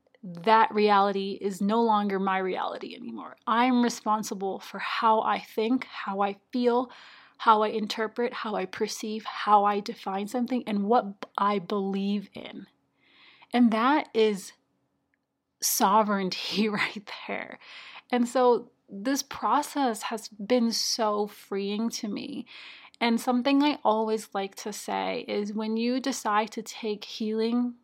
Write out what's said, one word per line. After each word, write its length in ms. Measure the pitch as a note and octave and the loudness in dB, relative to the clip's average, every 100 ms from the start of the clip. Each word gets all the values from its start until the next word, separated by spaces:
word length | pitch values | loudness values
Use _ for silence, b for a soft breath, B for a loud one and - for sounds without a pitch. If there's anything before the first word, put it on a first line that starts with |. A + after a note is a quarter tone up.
| _ _ | _ _
that 500 | F#3 E3+ E3+ A3 A3 | -14 -4 4 6 6
reality 640 | G#3+ G#3 G3+ G3+ G3 G3 F#3+ | 4 4 6 4 0 -4 -4
is 220 | G3+ F#3 | -6 -2
no 200 | G3+ A3+ | 0 2
longer 380 | A#3 G#3 G#3 G3 | 4 2 0 -2
my 180 | G3 F#3+ | 0 0
reality 580 | F#3+ - - - - - | -2 -4 -6 -6 -12 -14
anymore. 400 | A#3 A3+ E3 - - | -14 -12 -14 -10 -2
I'm 380 | A3+ B3+ B3 | 2 4 4
responsible 760 | A#3+ A#3 A3 G#3+ G#3 G3 F#3+ G3 | 2 0 -2 -2 -2 -6 -6 -6
for 200 | - G3 | -10 -10
how 420 | - - A3+ A3 | -6 0 4 4
I 180 | - G3 | 2 -2
think, 460 | - - A3 B3+ - | -4 -2 0 0 -2
how 360 | - - G3 | -12 -8 -2
I 160 | G3+ G3+ _ | -2 -2 _
feel, 400 | B3+ A#3+ A#3+ B3 B B B B B | 0 2 2 0 B B B B B
how 240 | A#3+ G#3+ | 6 6
I 80 | G#3+ | 4
interpret, 640 | A3 G#3+ - A3 A3+ A#3+ | -2 -4 -4 -6 -2 -4
how 220 | - A3 F#3+ | -4 -6 -4
I 100 | F#3 | -4
perceive, 580 | - G#3+ - A3 G#3+ - | -4 -4 -4 -6 -8 -8
how 380 | - - G#3 | -4 6 6
I 160 | G3+ G3+ | 6 0
define 480 | G3+ A3 G3 F#3+ G3+ | -4 -8 -6 -6 -4
something, 360 | B3 A#3 B3 - | -2 -2 -2 -2
and 200 | G3+ G3+ | -2 4
what 360 | A#3 G3+ G3 | 4 2 -8
b-, 60 | - - | -8 0
I 220 | G3+ G#3 | 0 0
believe 720 | F3+ G#3 G3 G3 G3 G3+ G3 | -2 -4 -2 -2 0 -2 -4
in. 340 | - - - F#3+ _ _ _ b b b b b | -14 -14 -16 -20 _ _ _ b b b b b
And 180 | A#3+ A#3+ | 4 4
that 380 | A3 B3 D4+ - | 4 4 2 2
is 400 | A3+ A3 G3 - - _ _ _ _ _ _ _ _ _ - | 2 2 2 -8 -20 _ _ _ _ _ _ _ _ _ -4
sovereignty 1080 | - - G#3 G#3+ G#3 G3+ F#3 - - F3+ G#3+ | -2 2 4 4 4 0 -2 -4 -4 0 0
<laughs> 0 | |
right 400 | G3+ - G#3+ - - - | 0 -4 -6 -14 -14 -10
there. 320 | - - - B B B B B | -8 -10 -16 B B B B B
And 160 | B3 A#3+ | 0 2
so 440 | C4 B3 A#3 - _ - | 4 6 4 0 _ -16
this 320 | G3 A3 C#4 | -6 -2 -2
process 800 | - - G#3 B3+ D4 D4 C4 G#3 | -4 -4 0 0 0 0 0 -2
has 260 | - A3+ - | -6 -8 -10
been 420 | G#3+ G3+ B3 A#3 | -10 0 2 2
so 560 | G#3 - - G#3+ G#3 G#3 | 0 -2 0 0 0 -4
freeing 600 | - - G3 G3+ G#3 A3+ | -6 -6 -4 -2 -2 -4
to 160 | - A3 | -4 -6
me. 380 | G3 - - - B B B B B | -8 -8 -10 -12 B B B B B
And 220 | A#3 A3+ | 0 0
something 400 | C4 B3 B3+ C#4 | 2 0 4 4
I 160 | D4 - | 4 2
always 460 | - G#3+ A3 A3 - | 2 2 0 -2 -4
like 220 | G3 G3 - | -6 -6 -8
to 180 | G#3+ | -10
say 500 | G3+ - G3 F#3+ F#3 - | -10 -6 -4 -2 -4 -4
is 260 | G#3 G#3 | -4 -4
when 240 | G#3+ A3 A3+ | -4 -4 -2
you 220 | A#3+ B3+ | 0 0
decide 500 | C4+ B3 A3+ G#3 A3 | -2 -4 0 0 0
to 120 | - | -6
take 400 | G#3+ - A3 G#3 | -12 -8 -6 -6
healing 720 | - - G#3+ A3 A3+ B3 B3 A#3+ | -8 -6 -4 -2 0 0 -2 -4